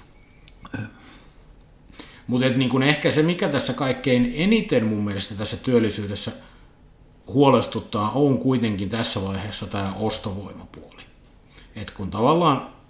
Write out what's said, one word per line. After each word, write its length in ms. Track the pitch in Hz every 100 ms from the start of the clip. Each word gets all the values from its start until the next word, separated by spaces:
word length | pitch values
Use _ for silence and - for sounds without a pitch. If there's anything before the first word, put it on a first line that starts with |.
| - - - - - - - - 107 - - - - - - - - - - - - - -
Mut 160 | 123
et 140 | 127 117
niin 120 | 127
kun 140 | 131
ehkä 280 | 135 151 160
se, 120 | 143
mikä 240 | 160 175 185
tässä 240 | 143 -
kaikkein 600 | 123 135 123 - 123 120 139
eniten 500 | 185 220 - 131 110
mun 180 | 107
mielestä 320 | 104 98 92 101
tässä 220 | 107 -
työllisyydessä 720 | - 123 110 101 101 98 - - - - - _ - - - - -
huolestuttaa, 840 | 135 139 120 - 110 - 107 104
on 260 | 127 147 123
kuitenkin 520 | 131 131 110 98 95
tässä 340 | 113 117 104
vaiheessa 440 | 95 95 104 - 98
tää 260 | 104 98
ostovoimapuoli. 1080 | 95 110 - 110 95 95 92 - - - - - - - - - - - -
Et 160 | 101
kun 200 | - 98
tavallaan 560 | 95 120 165 170 131 - - -